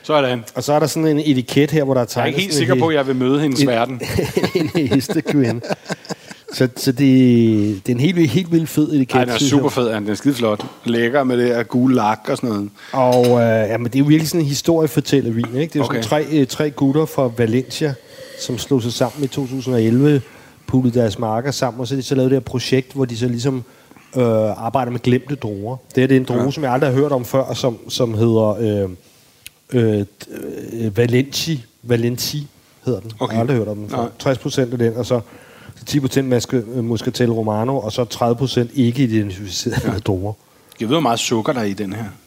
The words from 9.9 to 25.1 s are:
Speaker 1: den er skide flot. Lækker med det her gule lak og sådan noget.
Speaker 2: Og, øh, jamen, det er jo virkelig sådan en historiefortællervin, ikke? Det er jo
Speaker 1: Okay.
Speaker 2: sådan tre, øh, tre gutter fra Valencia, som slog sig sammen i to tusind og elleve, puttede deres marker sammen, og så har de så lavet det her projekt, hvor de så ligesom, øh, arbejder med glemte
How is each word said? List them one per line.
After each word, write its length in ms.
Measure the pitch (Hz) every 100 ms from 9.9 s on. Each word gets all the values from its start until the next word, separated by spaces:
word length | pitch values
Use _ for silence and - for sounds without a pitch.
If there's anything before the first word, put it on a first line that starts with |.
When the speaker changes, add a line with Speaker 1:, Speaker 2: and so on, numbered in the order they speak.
Speaker 1:
den 140 | 110 104
er 60 |
skide 200 | 101 139
flot. 300 | 127 113 104 - -
Lækker 400 | 117 117 117 143
med 140 | 131 123
det 80 | 120
her 160 | 120
gule 320 | 113 127 131
lak 260 | 127 107 110 -
og 80 | 135
sådan 140 | 123
noget. 200 | 104 101 - -
Speaker 2:
Og, 320 | 135 127 123
øh, 440 | 123 120 113 110 107
jamen, 160 | 113 120
det 80 |
er 40 | 131
jo 60 |
virkelig 240 | 147 151 160
sådan 120 | 175
en 60 | 143
historiefortællervin, 1000 | 139 - 165 156 - - 139 120 113 117 127
ikke? 160 | 160
Det 40 | 151
er 40 |
jo 40 |
Speaker 1:
Okay. 180 | 117 123
Speaker 2:
sådan 220 | 110 151 139
tre, 100 | 151
øh, 100 | 131
tre 240 | - 151
gutter 340 | 143 139 143 156
fra 240 | - 131 117
Valencia, 580 | 113 123 127 - 156 135 - - - -
som 180 | - 123
slog 240 | - 135
sig 100 | 117
sammen 320 | 117 123 151
i 20 | 135
to 200 | - 131
tusind 280 | 131 123
og 80 | 123
elleve, 380 | 113 120 147 143 - - - - -
puttede 320 | 131 127 120
deres 180 | 113 98
marker 320 | 113 110 139
sammen, 300 | 127 131 117
og 80 | 117
så 60 |
har 60 | 135
de 60 | 120
så 80 |
lavet 160 | 131 127
det 60 | 135
her 80 |
projekt, 480 | 123 127 - 131 -
hvor 120 | 139
de 120 | 127 117
så 120 | 123
ligesom, 340 | 120 131 131 120 - _ - _ 131
øh, 60 | 120 110 107 104
arbejder 260 | 113 139 120
med 80 | 120
glemte 340 | 127